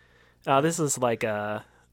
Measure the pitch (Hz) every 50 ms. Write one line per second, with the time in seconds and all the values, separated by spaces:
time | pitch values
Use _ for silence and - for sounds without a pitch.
0 | _ _ _ _ _ _ _ _ - 160 139 135 147 165 165 165 160 139 - 123
1 | 127 120 113 110 123 110 104 104 104 104 107 104 - _ _ _ _ _